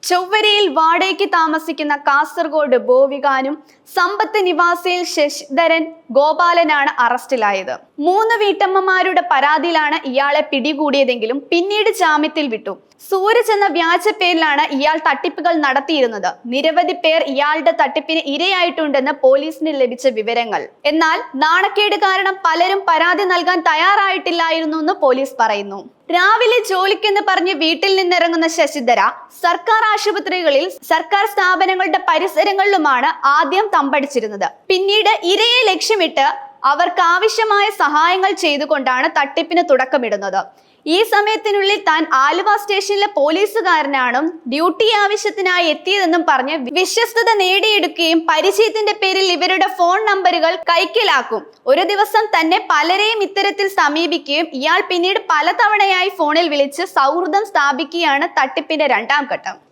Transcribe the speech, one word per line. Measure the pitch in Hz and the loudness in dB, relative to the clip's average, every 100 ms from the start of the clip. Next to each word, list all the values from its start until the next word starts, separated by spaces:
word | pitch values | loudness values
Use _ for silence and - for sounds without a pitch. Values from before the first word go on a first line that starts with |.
| - | 0
ചൊവ്വരയിൽ | 359 359 427 415 415 392 277 | -2 0 0 2 2 2 2
വാടകയ്ക്ക് | 320 339 381 370 392 - | 2 2 0 -2 -2 0
താമസിക്കുന്ന | 320 320 320 311 302 285 294 | 0 -2 -6 -6 -4 -2 0
കാസർഗോഡ് | 277 302 - 330 302 294 247 208 | 0 0 -4 -4 -2 2 0 2
ബോവികാനും | 254 277 277 285 269 269 302 - _ _ - | 2 2 0 -2 0 -2 -6 -12 _ _ 0
സമ്പത്ത് | 359 392 427 415 370 | 0 0 -2 0 0
നിവാസിയിൽ | 330 349 349 359 359 349 | 2 2 2 -2 -2 -4
ശശിധരൻ | - 294 - - 269 330 320 320 - _ 247 | -2 -2 -2 -6 0 2 2 -2 -10 _ 2
ഗോപാലനാണ് | 294 311 349 339 330 294 285 - | 2 2 2 2 2 2 0 2
അറസ്റ്റിലായത്. | 240 247 - 262 214 196 185 127 - - 294 | 0 0 -2 -2 0 -2 -6 -10 -12 -4 0
മൂന്ന് | 381 440 466 | 2 2 2
വീട്ടമ്മമാരുടെ | 415 359 392 381 381 370 370 359 349 | 0 0 0 0 2 0 2 0 0
പരാതിയിലാണ് | 269 285 311 330 330 302 320 277 | 0 2 2 0 0 0 -2 -2
ഇയാളെ | 254 277 294 302 | 0 0 0 0
പിടികൂടിയതെങ്കിലും | 277 254 285 294 277 269 240 220 262 277 | -2 -2 -2 0 2 0 0 -4 -6 -2
പിന്നീട് | 339 370 415 427 392 | -2 0 0 0 0
ജാമ്യത്തിൽ | 339 302 302 311 294 | 0 2 0 -2 -4
വിട്ടു. | 220 196 185 _ _ - | -6 -8 -14 _ _ -4
സൂരജ് | 392 392 453 453 | -2 2 2 2
എന്ന | 415 403 311 | 0 0 0
വ്യാജ | 330 349 392 - | 0 2 0 0
പേരിലാണ് | 359 339 311 285 302 285 | 0 2 2 2 0 0
ഇയാൾ | 294 320 320 | 0 0 0
തട്ടിപ്പുകൾ | 277 359 349 330 339 | 0 -4 -2 0 2
നടത്തിയിരുന്നത്. | 285 262 277 311 247 214 180 - 240 | 2 0 0 0 0 0 -6 -6 -6
നിരവധി | 254 320 320 359 370 | -2 0 2 0 0
പേർ | 320 320 285 | 0 0 0
ഇയാളുടെ | 269 294 311 311 320 | -2 0 0 0 2
തട്ടിപ്പിന് | 285 294 302 320 302 | 0 0 -2 -4 -2
ഇരയായിട്ടുണ്ടെന്ന് | 277 359 381 349 - 302 277 262 302 | -2 0 0 0 0 -2 0 -2 2
പോലീസിന് | 262 269 311 311 311 285 | 4 4 0 -4 -4 0
ലഭിച്ച | 254 247 269 220 | -2 0 -2 -2
വിവരങ്ങൾ. | 214 233 233 180 131 _ 294 | -2 -2 -2 -4 -6 _ -2
എന്നാൽ | 311 320 349 - 269 | 0 0 0 -6 -2
നാണക്കേട് | 311 339 403 392 415 415 403 | 2 2 2 0 0 2 0
കാരണം | 381 381 381 349 | 0 -2 -2 -2
പലരും | 320 359 392 392 | 0 0 0 0
പരാതി | 320 339 359 392 | 2 2 2 0
നൽകാൻ | 359 330 359 330 | 0 0 0 0
തയ്യാറായിട്ടില്ലായിരുന്നു | 311 349 403 392 381 381 339 330 320 320 320 | 2 2 2 2 -2 -2 -2 0 0 -2 -4
എന്ന് | 311 - | -2 0
പോലീസ് | 285 254 269 - | 0 0 -6 -2
പറയുന്നു. | 226 208 202 196 - _ _ 349 | -2 -2 -6 -12 -16 _ _ 0
രാവിലെ | 381 440 480 494 415 | 2 2 2 2 0
ജോലിക്കെന്ന് | 381 381 - 427 403 415 | -2 0 0 0 0 0
പറഞ്ഞ് | 370 370 349 | 0 -2 -2
വീട്ടിൽ | 320 339 392 381 | -2 0 0 0
നിന്നിറങ്ങുന്ന | 359 359 339 330 330 330 | 0 0 0 0 -2 0
ശശിധര | 294 302 240 226 202 - - - | -2 0 0 2 2 -2 -20 -4
സർക്കാർ | 339 339 381 440 440 | -2 -2 0 2 2
ആശുപത്രികളിൽ, | 415 415 392 381 370 330 277 349 - - | 0 -2 -4 -4 -2 2 2 0 -8 -2
സർക്കാർ | 330 330 403 415 | -2 0 0 0
സ്ഥാപനങ്ങളുടെ | 415 370 370 381 381 370 359 359 | 0 0 2 0 0 0 0 0
പരിസരങ്ങളിലുമാണ് | 320 370 302 392 392 403 392 302 262 285 311 - 294 | 0 0 0 0 2 2 2 2 2 0 0 2 2
ആദ്യം | 330 359 415 370 | 2 0 0 0
തമ്പടിച്ചിരുന്നത്. | 277 285 277 254 214 208 185 - _ | 0 -2 -2 -4 -4 -6 -6 -6 _
പിന്നീട് | 370 392 415 415 427 339 | -2 2 2 2 0 0
ഇരയെ | 403 466 480 440 | 2 2 2 2
ലക്ഷ്യമിട്ട് | 370 - 427 330 - 277 - - - 269 | 0 -2 0 0 2 0 -2 -14 -4 -2
അവർക്ക് | 294 359 359 339 | 0 0 2 2
ആവശ്യമായ | 359 427 427 440 403 415 403 | 2 0 0 0 2 0 0
സഹായങ്ങൾ | 302 302 330 370 381 339 | 0 2 2 2 0 0
ചെയ്തുകൊണ്ടാണ് | 339 285 294 302 254 254 311 311 | -2 -2 0 0 0 0 0 0
തട്ടിപ്പിന് | 277 302 330 349 349 | -2 -4 -2 0 2
തുടക്കമിടുന്നത്. | 262 254 277 240 220 196 190 - - _ _ - | 2 2 -2 -2 -4 -4 -4 -6 -14 _ _ -2
ഈ | 339 440 | 0 2
സമയത്തിനുള്ളിൽ | 427 415 427 415 403 392 403 403 | 2 0 -2 0 0 0 0 0
താൻ | 311 320 262 | 0 0 2
ആലുവ | 277 349 392 415 | 2 0 0 0
സ്റ്റേഷനിലെ | 415 392 403 403 403 392 | 0 -4 -2 -2 -2 0
പോലീസുകാരനാണെന്നും | 285 320 415 440 359 330 285 277 247 240 320 339 - | 0 2 0 -2 0 0 0 -2 0 -2 -4 -6 -8
ഡ്യൂട്ടി | 269 339 339 440 427 | -2 -2 2 0 2
ആവശ്യത്തിനായി | 403 415 427 415 370 359 339 | 0 0 -4 -2 -2 0 0
എത്തിയതെന്നും | 302 359 403 359 349 320 | -2 -2 0 0 0 2
പറഞ്ഞ് | 269 254 311 247 294 | 0 0 -6 -4 -2
വിശ്വസ്തത | 370 - 453 453 453 427 | -2 0 0 0 0 2
നേടിയെടുക്കുകയും | 370 381 440 415 349 - 330 330 330 | 2 2 2 0 0 -2 0 0 2
പരിചയത്തിന്റെ | 320 359 392 440 440 427 427 | 0 2 2 0 2 -2 -2
പേരിൽ | 381 381 381 349 | -2 0 0 0
ഇവരുടെ | 330 381 381 370 | 0 0 0 0
ഫോൺ | 349 381 427 | 0 2 0
നമ്പറുകൾ | 392 359 349 320 339 - | 0 0 2 0 -2 0
കൈക്കലാക്കും. | 339 381 359 427 277 233 - - - - | 0 0 0 2 0 0 -8 -8 -12 0
ഒരു | 285 359 | 2 2
ദിവസം | 403 415 427 427 381 | 0 0 0 0 0
തന്നെ | 320 381 381 | 2 0 2
പലരെയും | 320 320 381 427 440 392 | 0 2 2 0 0 -2
ഇത്തരത്തിൽ | 403 392 - 403 392 | 0 -2 -2 -2 0
സമീപിക്കുകയും | 302 294 330 339 - 285 330 277 | 0 0 -2 -4 -2 -2 -2 -4
ഇയാൾ | 294 359 359 | 0 0 0
പിന്നീട് | 359 359 403 403 | -2 0 -2 0
പലതവണയായി | 311 311 - 415 415 392 370 370 381 | 0 0 2 0 2 2 2 -2 -2
ഫോണിൽ | 302 302 339 | 0 0 0
വിളിച്ച് | 285 277 285 359 - | 0 -2 -2 -4 0
സൗഹൃദം | 269 320 381 403 415 | 2 0 0 -2 0
സ്ഥാപിക്കുകയാണ് | 330 285 269 302 339 330 277 339 - | 0 0 -2 -4 -2 0 0 -2 -2
തട്ടിപ്പിന്റെ | 269 277 302 311 294 | -2 -4 -6 -2 0
രണ്ടാം | 226 226 285 277 | 0 0 -2 -2
ഘട്ടം. | 175 - 202 _ | -8 -8 -14 _